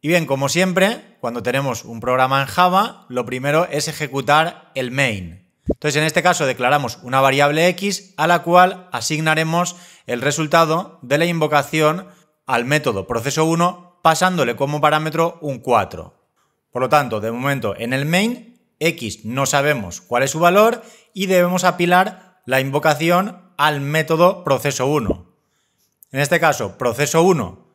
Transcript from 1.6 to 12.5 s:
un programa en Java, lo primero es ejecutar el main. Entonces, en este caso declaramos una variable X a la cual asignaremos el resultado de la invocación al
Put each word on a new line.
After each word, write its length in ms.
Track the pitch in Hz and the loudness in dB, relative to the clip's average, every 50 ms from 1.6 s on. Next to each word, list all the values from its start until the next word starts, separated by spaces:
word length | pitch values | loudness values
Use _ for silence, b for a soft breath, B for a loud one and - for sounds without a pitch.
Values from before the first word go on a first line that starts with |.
| 139 139 120 113 - | -2 -2 -4 -6 -8
un 160 | 113 117 113 | -14 -14 -8
programa 400 | 107 123 123 127 131 131 139 139 | -2 -2 2 2 2 2 2 0
en 40 | 135 | 0
Java, 600 | 131 - - 180 180 180 190 196 185 - - _ _ | 0 2 2 2 4 4 2 0 0 -6 -14 _ _
lo 160 | 123 123 120 | -6 -6 -6
primero 420 | - 123 127 127 143 147 156 175 - | -4 -6 -6 -4 0 0 0 0 0
es 160 | 143 147 147 160 | -2 -4 -4 -4
ejecutar 840 | 151 - 156 143 131 139 131 123 147 151 160 170 170 - - _ _ | -6 -6 -8 -6 -4 -6 0 2 4 4 4 2 -2 -10 -20 _ _
el 160 | 135 127 123 | -6 -6 -4
main. 600 | 120 135 139 127 107 98 90 85 82 92 _ _ _ _ _ - | -2 -2 0 0 -2 -4 -8 -12 -14 -18 _ _ _ _ _ -6
Entonces, 280 | - _ - 151 143 | -6 _ -2 -2 0
en 80 | 147 151 | 0 0
este 180 | 156 147 - | 0 0 0
caso 240 | 151 180 170 - 160 | 2 2 2 2 0
declaramos 540 | 131 127 - 123 123 143 147 139 117 - - | -2 -2 0 0 2 2 2 0 -4 -8 -10
una 200 | - 123 127 135 | -10 -2 0 2
variable 460 | 135 135 131 139 143 147 147 156 165 180 | 2 4 4 4 2 2 2 2 2 2
X 440 | 180 180 190 202 196 - - _ _ | 0 0 -4 -4 -6 -6 -10 _ _
a 120 | - 151 165 | -2 0 2
la 160 | 175 170 175 | 2 2 2
cual 440 | 170 170 180 180 185 190 185 - - | 4 6 6 6 6 2 -4 -12 -10
asignaremos 840 | - 123 117 - 156 151 160 160 156 156 160 160 165 170 175 175 - B B B B B B | -10 -8 -4 -4 -4 -2 0 0 0 0 0 0 0 -2 -2 -2 -6 B B B B B B
el 160 | B 120 120 | B -6 -2
resultado 760 | 123 143 143 151 160 151 147 165 165 156 156 165 196 - - _ | -2 -2 -2 -2 -2 2 4 4 4 4 2 -2 -4 -8 -16 _
de 160 | - 123 135 147 | -6 -2 0 0
la 80 | 165 | 0
invocación 840 | 170 170 165 156 151 151 147 135 127 - 160 156 151 160 185 190 b b b b b _ _ _ | 0 0 -2 -2 2 2 0 0 0 -2 2 2 2 2 0 -8 b b b b b _ _ _
al 200 | - | -2